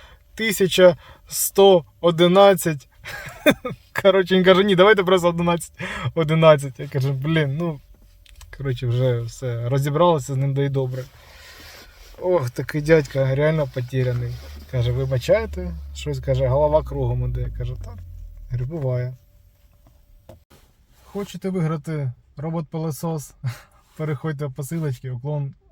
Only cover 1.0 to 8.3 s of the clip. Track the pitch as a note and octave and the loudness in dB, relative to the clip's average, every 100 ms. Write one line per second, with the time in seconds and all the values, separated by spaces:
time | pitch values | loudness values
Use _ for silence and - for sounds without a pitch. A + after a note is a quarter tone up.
1 | - - - - - - G3 F3+ - _ | -2 -20 -12 -6 -2 6 8 6 4 _
2 | F3 E3 F3 F#3 G3+ F#3+ E3 D3 - _ | 0 4 4 8 6 6 0 -4 -8 _
3 | - - - - D4+ - B3 - _ - | -16 -14 -16 -2 0 0 -2 -12 _ 0
4 | G3 F#3+ F3+ F#3 F#3 F#3 G#3 F3+ G3+ G3+ | 4 4 4 4 6 6 4 6 6 6
5 | F3+ F#3 F3 E3+ F3 E3+ - - F3+ - | 4 2 2 0 0 -2 -4 -12 -12 -8
6 | B2+ E3+ D#3 D#3+ D#3+ D3+ C#3 B2+ C#3+ C#3 | -6 -2 0 4 6 6 2 -12 -8 -4
7 | C3+ C3+ D3 D#3+ C#3+ C#3+ E3+ C#3+ - - | -2 -2 -2 0 0 -2 -6 -8 -14 -20
8 | - _ - | -20 _ -20